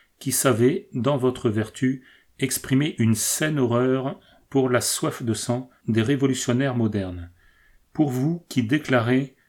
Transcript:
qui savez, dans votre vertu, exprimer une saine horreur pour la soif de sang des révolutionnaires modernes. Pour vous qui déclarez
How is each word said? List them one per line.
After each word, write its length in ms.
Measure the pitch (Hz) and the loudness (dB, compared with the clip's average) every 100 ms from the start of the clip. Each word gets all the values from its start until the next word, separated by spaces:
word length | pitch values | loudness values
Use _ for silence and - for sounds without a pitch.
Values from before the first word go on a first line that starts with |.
| _ _ | _ _
qui 140 | 135 | -4
savez, 560 | - 139 110 123 185 - | 0 2 4 4 2 -4
dans 260 | 131 123 143 | -2 0 2
votre 320 | 127 123 120 | 0 0 -2
vertu, 520 | 107 107 - 127 131 - _ _ - | 0 -4 -2 -2 -2 -8 _ _ -6
exprimer 560 | 131 - - 131 151 - | -4 -4 0 0 0 0
une 160 | 113 | 2
saine 460 | 107 - - 156 147 | 2 0 -2 -2 0
horreur 580 | 120 120 127 131 131 - _ _ _ | 0 2 2 0 -2 -10 _ _ _
pour 220 | 135 131 | 0 2
la 100 | 120 | 2
soif 420 | - - 156 - | 0 -2 -4 -4
de 120 | 120 | -4
sang 360 | 110 - 120 131 _ - | -4 -2 -4 -4 _ -2
des 160 | 113 | 0
révolutionnaires 720 | 110 139 135 131 - 131 139 | 2 2 2 0 0 0 0
modernes. 560 | 120 110 104 92 90 85 _ _ _ _ _ _ | 0 0 -2 -4 -8 -14 _ _ _ _ _ _
Pour 180 | - 143 | -2 0
vous 340 | 127 143 170 _ | 2 -2 -2 _
qui 160 | 131 | -4
déclarez 720 | 110 151 151 127 113 127 131 _ | 0 -2 2 0 2 0 0 _